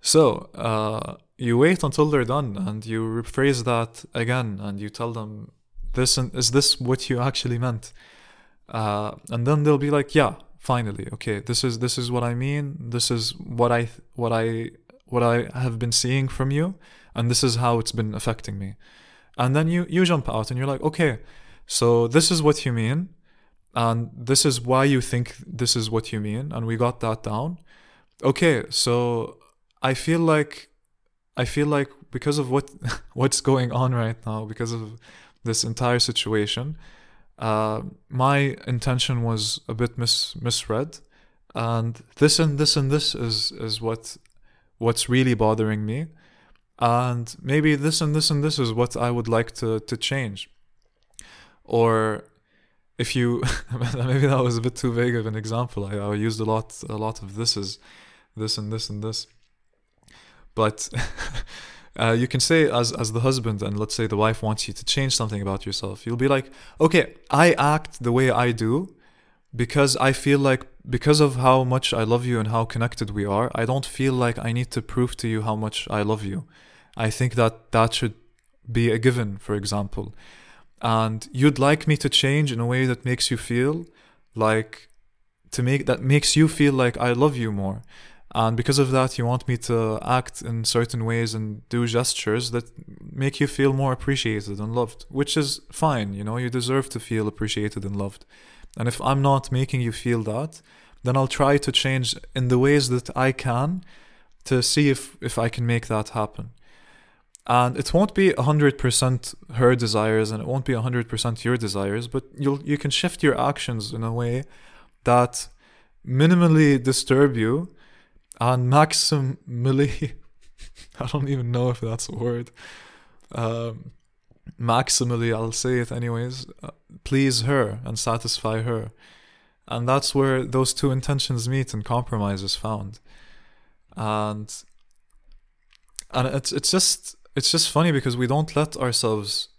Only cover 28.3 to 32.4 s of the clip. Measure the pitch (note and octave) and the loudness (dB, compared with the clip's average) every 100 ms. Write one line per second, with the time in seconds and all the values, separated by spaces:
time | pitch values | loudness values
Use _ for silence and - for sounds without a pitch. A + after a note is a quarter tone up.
28.3 | C3+ E3+ C3 - - - A#2+ A#2+ A#2 - | 2 2 2 -2 -2 0 2 0 -2 -6
29.3 | - _ _ _ _ C3 C3 - E3 E3 | -12 _ _ _ _ -2 -2 0 2 4
30.3 | D3+ D3 - - _ _ _ _ _ _ | 2 0 -6 -20 _ _ _ _ _ _
31.3 | - B2 - D3 D3 C3+ - - B2+ D3 | -4 -2 0 0 0 -2 -8 -14 -6 -2
32.3 | C#3 | -2